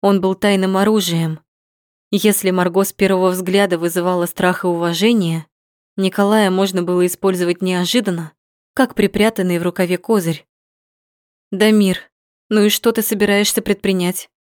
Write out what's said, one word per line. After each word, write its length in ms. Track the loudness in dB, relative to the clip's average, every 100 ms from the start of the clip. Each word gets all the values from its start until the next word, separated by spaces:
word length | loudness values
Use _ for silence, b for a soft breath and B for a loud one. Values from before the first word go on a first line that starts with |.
Он 200 | 2 2
был 160 | 0 0
тайным 400 | 0 2 0 0
оружием. 640 | 2 2 0 -2 -4 -6 _ _ _ _ _ _ _
Если 400 | 0 0 0 0
Марго 320 | 0 0 0
с 80 | -2
первого 380 | 0 0 2 0
взгляда 480 | 0 0 0 2 0
вызывала 480 | -2 -2 -2 -2 -2
страх 360 | -2 -2 0
и 60 | -2
уважение, 760 | -2 -2 0 2 2 0 -2 -6 _ _ _ _ -4
Николая 560 | -4 0 2 4 2
можно 320 | 2 0 -2
было 200 | -2 0
использовать 580 | 0 0 -2 0 -2 -2
неожиданно, 720 | -2 -2 0 -2 -2 -6 -8 _ _ _ _
как 220 | -2 -2
припрятанный 640 | 0 -2 2 0 0 -2 -2
в 60 |
рукаве 340 | -2 -2 -2 -2
козырь. 480 | 0 0 0 -6 _ _ _ _ _ _ _ _ _ _ _
«Дамир, 480 | 0 2 4 2 0 -8 _ _ _ _
ну 140 | 2
и 60 | 2
что 240 | 2 0
ты 100 | -2
собираешься 580 | -2 -2 2 2 0 -2
предпринять?» 720 | -2 -4 -2 -2 -2 -4 -12 _